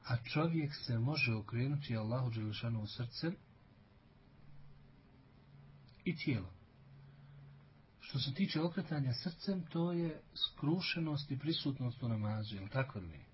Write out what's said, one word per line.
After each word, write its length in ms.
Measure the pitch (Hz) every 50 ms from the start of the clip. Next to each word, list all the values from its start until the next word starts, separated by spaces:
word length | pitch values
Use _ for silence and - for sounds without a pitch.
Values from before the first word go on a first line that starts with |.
| -
A 120 | - 123
čovjek 580 | 117 - - - 151 156 170 165 160 151 147 147
se 240 | - - - 120 113
može 340 | 113 131 156 147 - 120 113
okrenuti 640 | 110 104 - - 117 127 139 147 143 - - 113
Allahu 320 | 110 107 107 117 131 127 120
Đelešanu 580 | 113 113 107 107 104 - - 117 117 110 107
srcem 480 | 104 - - 123 117 - - - 165 196 - - - - - - - - - - - - - - - - - - - - - - - - - - - - - - - - - - - - - - - - - - - - - - - - - - - - - -
i 100 | 180 165
tijelom. 360 | - - 156 131 107 90 - - - - - - - - - - - - - - - - - - - - - - - - - - - - - - -
Što 200 | - - - 135
se 140 | - 139 127
tiče 280 | - 196 - - 156
okretanja 520 | 160 175 170 196 - - 160 147 139 131 120
srcem, 520 | - - 185 170 - - - 196 185 170
to 260 | 151 - 170 170 175
je 300 | 175 170 170 165 151 - - - -
skrušenost 960 | - - - - - - 143 160 190 175 - - 175 165 156 151 147 147 -
i 80 | 143 131
prisutnost 640 | 143 151 165 - - 147 131 - 131 123 117 - 127
u 40 |
namazu, 480 | 120 113 107 104 107 107 110 107 107 107
jel 120 | 98 98 104
tako 300 | - 131 135 131 - 110
ili 80 | 92
nije? 180 | 85 76 71 - -